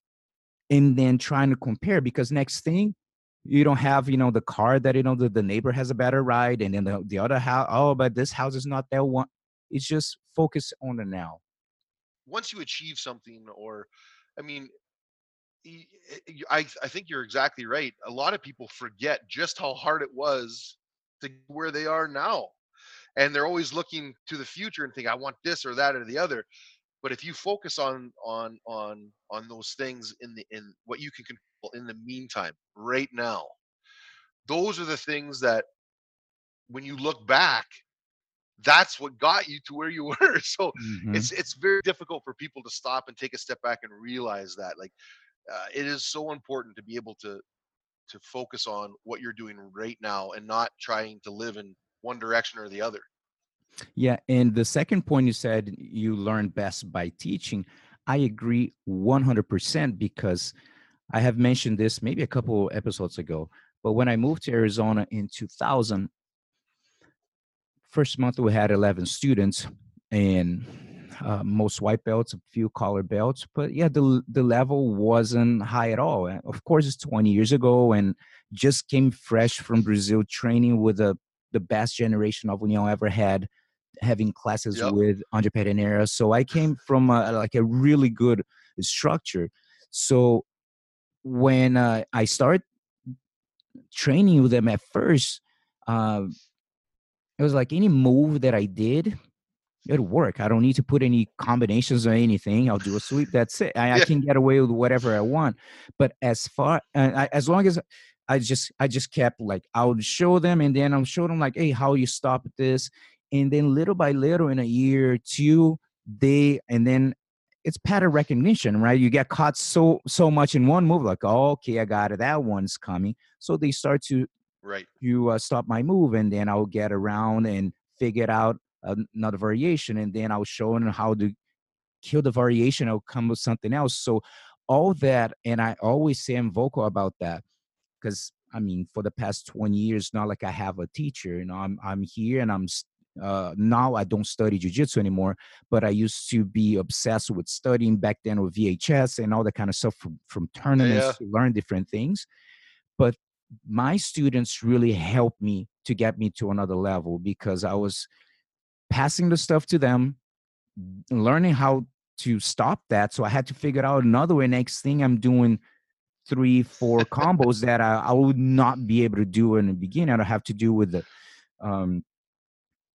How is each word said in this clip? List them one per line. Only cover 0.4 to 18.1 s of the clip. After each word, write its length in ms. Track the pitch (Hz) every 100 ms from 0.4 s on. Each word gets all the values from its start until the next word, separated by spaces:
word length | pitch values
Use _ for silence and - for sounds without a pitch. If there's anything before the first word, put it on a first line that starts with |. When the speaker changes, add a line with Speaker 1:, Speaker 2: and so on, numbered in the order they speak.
| _ _ -
Speaker 1:
and 260 | 143 143 127
then 220 | 127 127
trying 320 | - 143 139
to 60 | 131
compare, 440 | 117 107 185 190
because 300 | 123 - 123
next 300 | 143 131 -
thing 340 | - 175 208 - _ _ _ _
you 200 | - 143
don't 140 | 147 131
have, 300 | 135 139 131
you 100 | 131
know, 120 | 127
the 100 | 113
car 360 | - - 110 135
that, 160 | 135
you 80 | 127
know, 120 | 127
the, 140 | 123 123
the 140 | 104
neighbor 300 | 98 107 123
has 180 | 123 127
a 40 |
better 280 | 120 123 135
ride, 380 | 127 120 123 123
and 140 | 98
then 100 | 101
the, 180 | 98 98 95
the 120 | 101
other 200 | 117 131
hou-, 280 | 123 127 131
"Oh, 260 | 120 143
but 200 | 135 127
this 180 | 117 135
house 220 | - 135
is 120 | 135 139
not 200 | 135 131
that 140 | 135
one." 220 | 135 127 135 _ _ _ _
It's 160 | 143 -
just 320 | 156 - - _ -
focus 360 | 160 151 - -
on 140 | 131 120
the 80 |
now. 360 | 98 92 82 80 _ _ _ _ _ _ _ _ _
Speaker 2:
Once 260 | 214 220
you 80 | 208
achieve 380 | - - 160 143
something, 480 | - 120 117 113 110
or, 340 | 101 107 107 101 _ _ _ _ -
I 40 |
mean, 260 | 147 143 135 _ _ _ _ _ _ _ _ _
y-, 220 | 165 165 165 196 _ - -
y-, 140 | 151 151
I, 160 | 151 147 -
I 60 | 131
think 200 | 180 170
you're 160 | 143
exactly 400 | 117 127 131 -
right. 300 | 117 139 135 -
A 40 | 110